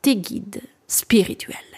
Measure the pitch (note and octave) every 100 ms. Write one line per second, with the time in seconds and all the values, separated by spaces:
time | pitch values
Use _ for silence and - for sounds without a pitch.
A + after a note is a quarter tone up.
0 | C#4+ A#3 E3+ - F#3+ - - _ _ -
1 | - A3+ F3+ - - - -